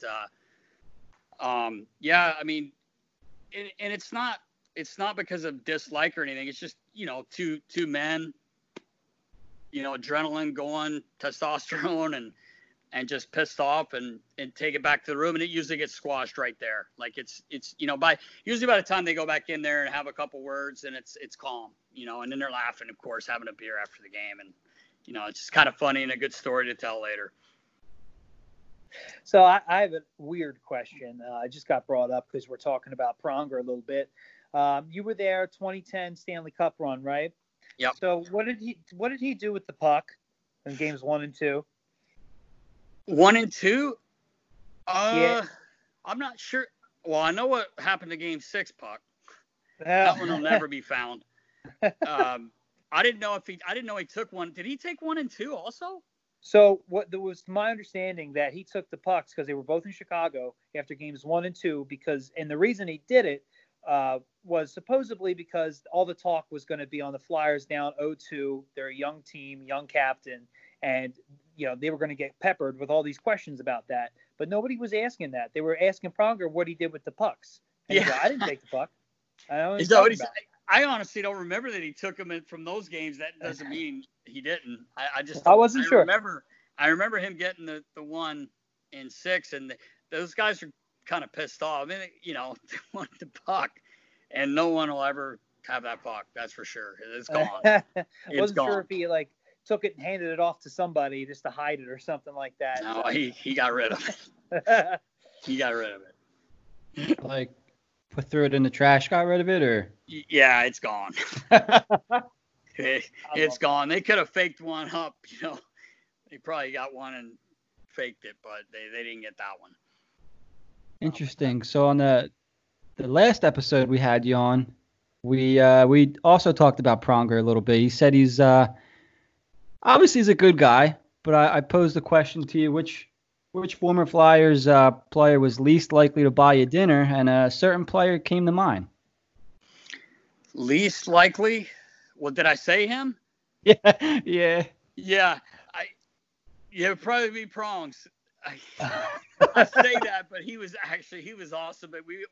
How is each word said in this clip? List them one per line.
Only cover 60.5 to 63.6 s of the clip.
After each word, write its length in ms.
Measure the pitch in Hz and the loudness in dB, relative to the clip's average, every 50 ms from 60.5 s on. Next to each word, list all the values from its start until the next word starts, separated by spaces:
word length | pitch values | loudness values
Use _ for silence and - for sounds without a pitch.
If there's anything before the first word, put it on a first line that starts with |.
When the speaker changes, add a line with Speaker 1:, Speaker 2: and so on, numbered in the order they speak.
| 120 _ _ _ - | -14 _ _ _ -12
Speaker 2:
after 180 | 151 139 - 156 | -12 -12 -12 -14
games 320 | 135 151 151 147 131 - | -16 -16 -16 -16 -14 -8
one 180 | 151 165 170 175 | -4 -4 -4 -4
and 100 | 185 170 | -4 -10
two, 320 | - - 180 151 147 139 135 | -8 -6 -6 -6 -6 -8 -12
because, 420 | 143 135 - 165 147 139 131 135 - 165 | -14 -12 -8 -6 -6 -6 -8 -12 -12 -12
and 120 | 160 151 | -10 -8
the 80 | 151 151 | -2 0
reason 300 | 185 233 240 190 202 175 | 0 0 0 -2 -8 -12
he 140 | 160 151 _ - | -12 -14 _ 2
did 160 | 247 254 226 | 2 2 2
it, 180 | 165 143 139 _ _ _ _ | 2 -4 -6 _ _ _ _